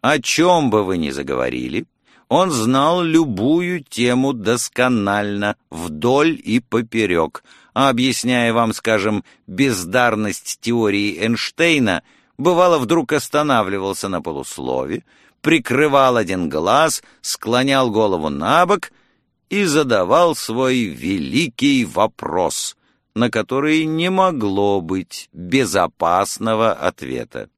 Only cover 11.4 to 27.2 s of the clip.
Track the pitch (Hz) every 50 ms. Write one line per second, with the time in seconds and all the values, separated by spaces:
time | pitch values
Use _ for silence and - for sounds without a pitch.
11.4 | - - - - 165 170 165 147 123 104 90 78 _ _ _ _ _ _ _ -
12.4 | 131 170 180 165 180 180 170 151 127 104 165 165 147 117 151 147 - - - 151
13.4 | 151 151 135 117 104 92 98 98 95 98 95 - - 98 95 85 78 85 78 69
14.4 | 65 - - - 67 64 64 65 65 69 87 - - _ _ _ _ _ _ _
15.4 | _ 147 160 160 120 - 120 131 151 151 139 139 135 131 123 117 107 87 95 92
16.4 | 87 78 69 76 82 95 113 143 160 160 - - _ _ _ _ _ - - -
17.4 | - 110 117 123 131 139 139 135 131 120 104 107 110 104 92 85 76 76 73 71
18.4 | 76 101 139 165 180 175 208 185 - - _ _ _ _ _ _ _ _ _ _
19.4 | _ _ 185 202 202 175 143 151 151 131 117 101 92 87 123 160 175 170 151 -
20.4 | - - 113 120 131 131 127 127 117 98 73 58 64 87 98 92 73 67 73 127
21.4 | 175 139 - - 127 139 139 131 117 85 71 87 104 110 _ - - - 76 90
22.4 | 90 80 - - - - - _ _ _ _ _ _ _ _ 107 120 120 - 113
23.4 | 104 - 127 135 139 151 156 160 160 156 156 160 170 180 190 190 185 185 170 135
24.4 | 107 101 95 98 101 104 101 98 85 80 92 95 87 _ - - - _ _ -
25.4 | 90 90 85 135 127 92 76 98 87 80 _ _ 87 85 87 92 101 - - -
26.4 | 101 113 113 110 113 113 95 - 69 90 - - - 65 64 62